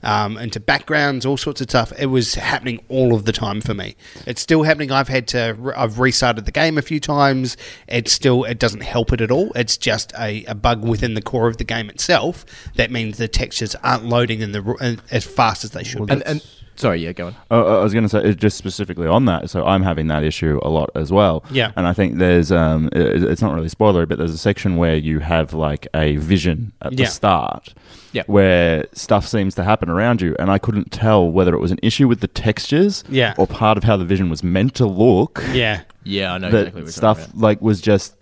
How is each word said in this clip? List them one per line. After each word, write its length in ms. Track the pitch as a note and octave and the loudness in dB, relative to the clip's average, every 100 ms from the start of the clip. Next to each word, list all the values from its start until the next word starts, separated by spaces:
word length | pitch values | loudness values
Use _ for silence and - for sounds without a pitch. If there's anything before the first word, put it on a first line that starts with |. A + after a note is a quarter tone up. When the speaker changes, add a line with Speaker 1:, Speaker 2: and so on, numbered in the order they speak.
Speaker 1:
um, 320 | A#2 G#2 G#2 G#2+ | 0 -2 -2 -6
into 220 | A#2 A2 | -8 -8
backgrounds, 640 | - C#3 - D3+ C#3+ C3+ B2 | -2 -2 0 0 0 -2 -2
all 100 | C#3 | -4
sorts 240 | - C#3 | -4 -6
of 80 | C3 | -2
stuff. 240 | B2+ A2+ - | 0 0 -4
It 80 | C3+ | 0
was 280 | C3 A2+ G#2+ | 0 0 -4
happening 420 | - C3 B2+ A#2 - | -4 -4 -6 -10 -6
all 260 | C3 B2+ | 0 4
of 100 | A#2 | 2
the 80 | G#2 | 0
time 280 | G#2+ G#2 G#2+ | -2 -4 -4
for 140 | G#2+ | -6
me. 220 | G2+ G2+ - - - - | -6 -8 -14 -20 -18 -12
It's 140 | A#2+ | -10
still 200 | - D#3+ | 0 2
happening. 300 | D#3 D3+ C#3+ | 4 0 0
I've 160 | C3+ C3 | 0 0
had 180 | C3 A#2 | -2 -2
to, 280 | B2+ A2+ A2 | -2 -2 -4
re-, 140 | B2+ B2+ | -8 -4
I've 220 | A#2+ G#2+ | -4 2
restarted 460 | B2+ A#2+ B2+ A2+ | 2 2 0 0
the 80 | G2+ | -4
game 260 | - D#3+ D#3 | 0 0 0
a 40 | |
few 180 | C3 D#3 | -2 -6
times. 560 | - C#3+ C#3 C3 B2+ - - - - | -2 2 2 2 -2 -6 -16 -20 -6
It's 240 | A#2+ A2+ | -6 -2
still, 320 | - C3+ B2 | 0 4 2
it 160 | A2+ A#2 | 0 -2
doesn't 220 | A#2 G#2+ | -2 -2
help 280 | - B2 A#2 | -4 -2 0
it 80 | A#2 | 0
at 120 | A2 | 0
all. 180 | C3 G#3 - | 0 0 -2
It's 200 | A2+ - | -2 -2
just 360 | - G#2+ - - | -2 -2 -6 -8
a, 280 | A2+ G#2+ | -8 -8
a 100 | - | -8
bug 300 | G#2 A#2+ A#2 | -4 -2 0
within 300 | A2+ A2 B2 | 0 -2 -2
the 80 | A2 | -4
core 260 | - B2+ A#2 | -4 0 0
of 80 | A2+ | -2
the 80 | |
game 260 | A#2+ A#2 G#2 | -6 -6 -8
itself. 540 | - - E3+ B2+ F3 - - - - | -8 0 2 2 -6 -16 -20 -10 -2
That 160 | A#2 | -2
means 240 | B2 A2 G#2 | -2 -6 -4
the 100 | A2+ | -2
textures 460 | - B2+ - A2 - | -2 -2 -4 -6 -4
aren't 220 | B2 B2 | -2 -2
loading 360 | A2+ A#2+ A#2 A2 | 0 0 2 -2
in 120 | G#2+ | -4
the 100 | G#2 | -6
r-, 140 | G2+ A#2 | -6 -4
in, 200 | B2+ A#2 - | -4 -6 -4
as 140 | - | -6
fast 400 | - - A2+ G2 | -4 0 0 0
as 60 | G#2+ | -10
they 120 | F2+ | -12
should 180 | G2 A#2+ | -12 -8
Speaker 2:
Well, 60 | G#2 | -2
Speaker 1:
be. 60 | |
Speaker 3:
And, 100 | C3+ - | -2 -2
and, 160 | D3+ - - - - | -8 -8 -20 -20 -4
sorry, 280 | B2 E2+ | -2 0
yeah, 80 | E2 | -4
go 160 | F2+ F2 | -8 -12
on. 80 | A2 - | -12 0
Speaker 2:
Uh, 40 | A#2 | 2
uh, 160 | F#2 G#2 | 4 4
I 20 | |
was 100 | G#2 | 2
gonna 140 | G#2+ G#2+ | 2 2
say, 100 | G#2+ | 2
it 120 | G#2 F#2+ | 2 2
just 200 | G#2+ - | 2 0
specifically 500 | G2 - G2 F2 E2 | -8 -6 -8 -4 2
on 180 | G2 C3 | 4 4
that, 220 | E2+ - | 0 -4
so 160 | F#2 | -2
I'm 180 | - F#2+ | 2 2
having 240 | F#2 D#2+ D#2 | 2 0 0
that 160 | D2+ | 0
issue 340 | D#2 - D#2+ D2 | 0 0 0 0
a 60 | C#2+ | 0
lot 220 | D#2+ D2 - | -2 -2 -4
as 160 | D2+ | 0
well. 320 | F#2+ G2+ D#2+ - | 4 4 2 -4
Speaker 1:
Yeah. 200 | C#3 A2+ - | -2 -2 0
Speaker 2:
And 100 | F2 | -2
I 60 | |
think 260 | F2+ F#2+ B1+ | 2 0 2
there's, 320 | F2+ F2 D#2 | 4 4 4
um, 380 | F2 D#2+ D#2+ D#2 | 4 4 2 0
i-, 60 | - | 2
it's 420 | D2 D2+ F2 E2+ | 2 2 2 0
not 120 | A2 | 0
really 140 | D#2+ E2 | -2 -6
spoilery, 400 | - G#2+ F#2 D#2+ | 2 4 4 2
but 100 | E2+ | -2
there's 160 | E2 | -2
a 40 | D#2+ | -2
section 380 | G#2 G2+ G2+ E2+ | -2 0 0 0
where 200 | E2+ D#2+ | 2 2
you 240 | D2+ D#2 | 0 -2
have, 340 | D2+ E2 D2+ | 0 0 0
like, 320 | D#2+ D#2 D2 - | -2 -2 -4 -6
a 220 | D#2+ D2+ D2 | -2 0 0
vision 560 | D2+ F#2 E2 D#2 A2+ - | 2 2 2 -2 -6 -10
at 140 | - B2+ | -8 -2
the 80 | |
Speaker 1:
Yeah. 40 | B2 | -2
Speaker 2:
start 680 | - G#2 F2 - - - - - - - | 0 2 2 0 -8 -14 -20 -20 -20 -10
Speaker 3:
Yeah. 100 | A#2 - | -8 2
Speaker 2:
where 600 | G2+ F#2+ F2+ E2+ D#2+ - | 4 6 6 4 2 -2
stuff 340 | - - G#2 - | -10 0 0 2
seems 280 | A2+ G2 | -2 -2
to 80 | - | -2
happen 240 | F#2 - E2+ | 0 0 0
around 320 | E2+ A2+ A2+ | 0 2 2
you, 140 | F2 D2 | 0 0
and 100 | F2+ | 0
I 80 | G2 | 0
couldn't 320 | - G#2 - | 0 -2 -4
tell 380 | - A2 G#2+ F2 | -2 4 4 4
whether 240 | E2+ F2+ | 4 2
it 60 | E2+ | 2
was 100 | F2 | 0
an 80 | F2+ | 0
issue 260 | A2+ - C#3 | -2 2 2
with 120 | A#2 | 2
the 80 | - | -2
textures 760 | - A2+ G#2+ - D3 G3 F#3+ - | -2 -2 -2 0 2 2 0 -4
Speaker 1:
Yeah. 260 | C3 A#2 G2 | 0 0 0
Speaker 2:
or 100 | F#2+ | -2
part 320 | - A2 G#2+ | 2 2 2
of 60 | |
how 120 | A2 G#2 | 2 2
the 80 | |
vision 240 | F2 F#2+ F#2 | 2 0 0
was 140 | D#2+ | -2
meant 320 | F2 F#2 A#2+ - | -2 0 0 2
to 100 | A2+ | 0
look. 580 | F#2 A2+ F#2+ B2 - B2 | 4 6 6 2 -4 -4
Speaker 1:
Yeah. 280 | B2+ A2+ G2+ - _ | -2 0 -2 -8 _
Speaker 3:
Yeah, 300 | - G2 F#2+ | -8 -4 -4
I 40 | F2+ | -4
know 120 | F#2 | 2
Speaker 2:
That 80 | A2 | 2
Speaker 3:
exactly 240 | E2+ F#2+ | 2 -6
what 40 | D#2 | -12
you're 60 | |
talking 0 | |
Speaker 2:
stuff, 360 | E2 A2 G#2+ D#2+ | 0 2 2 -4
Speaker 3:
about. 120 | - | 0
Speaker 2:
like, 220 | A2 G#2 | 2 2
was 180 | A2 G2+ | 0 0
just 340 | G#2+ G2+ - _ | 2 2 0 _